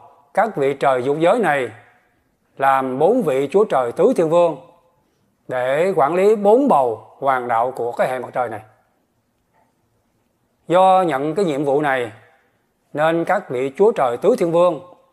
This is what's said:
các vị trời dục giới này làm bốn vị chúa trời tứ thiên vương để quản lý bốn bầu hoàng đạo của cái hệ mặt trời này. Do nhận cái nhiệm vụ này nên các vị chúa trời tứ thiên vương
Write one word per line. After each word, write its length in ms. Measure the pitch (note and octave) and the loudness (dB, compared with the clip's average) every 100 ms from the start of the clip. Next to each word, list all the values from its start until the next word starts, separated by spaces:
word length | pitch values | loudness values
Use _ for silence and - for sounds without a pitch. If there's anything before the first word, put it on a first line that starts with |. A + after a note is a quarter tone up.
| - _ _ | -20 _ _
các 220 | - A3 D#3+ | -2 -2 0
vị 180 | C#3 | -2
trời 280 | C#3 C#3+ B2+ | 0 0 0
dục 140 | B2+ D3+ | -2 0
giới 200 | E3+ A#3+ | 2 2
này 320 | F3+ C#3+ A#2 G#2+ _ _ _ _ _ _ _ - | 0 -2 -4 -10 _ _ _ _ _ _ _ -2
làm 400 | C3+ C3+ C3 B2+ | 0 0 -2 0
bốn 240 | E3 B3+ | 2 2
vị 260 | D#3+ C3 C#3+ | 0 0 0
chúa 120 | G3 | 0
trời 280 | G#3+ D3 B2 | 2 0 -2
tứ 200 | C#3 G3+ A3+ | 0 0 2
thiên 140 | D#3 | 2
vương 260 | E3+ E3+ D3+ - _ _ _ _ _ _ _ - | 2 2 -2 -14 _ _ _ _ _ _ _ -10
để 440 | B2+ B2+ C#3+ F#3+ D#3+ | -6 -2 0 0 0
quản 180 | C#3 | 0
lý 220 | F3+ G3 G#3+ | 2 2 2
bốn 320 | G3+ A#3+ C#4+ | 4 4 4
bầu 480 | D#3 B2+ A2 - - | 2 2 -4 -10 -6
hoàng 300 | C3+ C3 B2 | -2 -2 0
đạo 220 | A2+ B2 | 0 -2
của 220 | B2 A#2+ | -4 -6
cái 160 | A#2 E3 | -2 -4
hệ 100 | B2+ | -4
mặt 120 | A#2+ | -8
trời 160 | B2+ A#2+ | -6 -6
này. 140 | G#2+ - _ _ _ _ _ _ _ _ _ _ _ _ _ _ _ _ _ _ _ - | -8 -16 _ _ _ _ _ _ _ _ _ _ _ _ _ _ _ _ _ _ _ -2
Do 360 | F3 F#3+ F#3 F3+ | 2 4 4 2
nhận 280 | C3+ D3+ | -2 -4
cái 100 | D#3+ | -2
nhiệm 200 | F#3 C#3 | -2 -2
vụ 160 | C#3+ C#3 | -2 0
này 320 | D3+ C3 A#2 A2 _ _ _ _ _ _ _ | 0 -4 -6 -12 _ _ _ _ _ _ _
nên 320 | C#3+ D#3 E3 | -2 0 0
các 260 | E3+ F#3+ G3 | -2 -4 -4
vị 220 | B2 C#3 C3+ | -6 -6 0
chúa 160 | G#3 | 0
trời 240 | G#3 B2+ A#2+ | 2 -2 0
tứ 200 | G3 A#3+ | 0 0
thiên 140 | F3 | 0
vương 280 | E3 F3+ D3 - - _ | 2 0 0 -12 -20 _